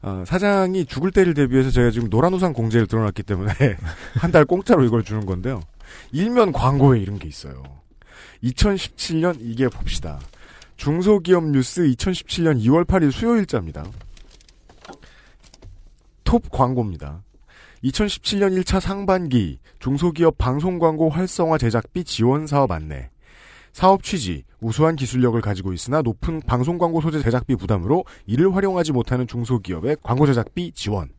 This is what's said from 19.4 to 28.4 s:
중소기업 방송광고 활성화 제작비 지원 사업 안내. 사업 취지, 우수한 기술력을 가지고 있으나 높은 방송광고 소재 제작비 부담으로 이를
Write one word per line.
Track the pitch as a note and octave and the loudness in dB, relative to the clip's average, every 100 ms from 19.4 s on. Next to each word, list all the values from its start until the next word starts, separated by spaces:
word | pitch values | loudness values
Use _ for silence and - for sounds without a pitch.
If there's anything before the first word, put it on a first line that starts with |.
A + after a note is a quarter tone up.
| F2+ C2 _ - | 0 -6 _ -10
중소기업 | B2+ C#3 F3 D#3 E3 - | -4 0 0 4 2 4
방송광고 | B2+ C3+ F3+ F3+ E3 D#3 D#3+ | -2 0 -2 0 0 2 0
활성화 | D3+ F#3 - E3 D#3 | 0 -4 -2 0 2
제작비 | A#2 A2+ - F3+ | 0 -2 -4 -8
지원 | E3+ - A#2 C#3 D#3 | -6 0 2 2 0
사업 | C#3+ B2+ | 0 0
안내. | E2 D#2 C#2 B1 _ _ - - - _ | -2 -8 -12 -14 _ _ -20 -20 -20 _
사업 | - F#3 F#3+ | 0 2 2
취지, | - F#3 G2+ D2+ - _ | 0 -4 -4 -6 -10 _
우수한 | A2+ A2 D#3+ D#3+ | -6 2 2 2
기술력을 | B2+ B2+ B2 A#2 | -4 2 2 2
가지고 | G#2+ F#2+ F#2+ | -2 -4 -6
있으나 | F2 - D3 | -8 -4 -2
높은 | C3+ G#2+ - D#3+ | -2 -4 -6 -6
방송광고 | - B2 B2+ F3 E3+ E3 | -2 -2 -2 -2 -2 0
소재 | D#3 D#3 | -2 -2
제작비 | C3+ B2 - A#2+ | -2 -2 -2 -6
부담으로 | F#2+ G2+ F2+ D#3+ - - - | -2 -2 0 -2 -2 -16 -6
이를 | A#2+ | 2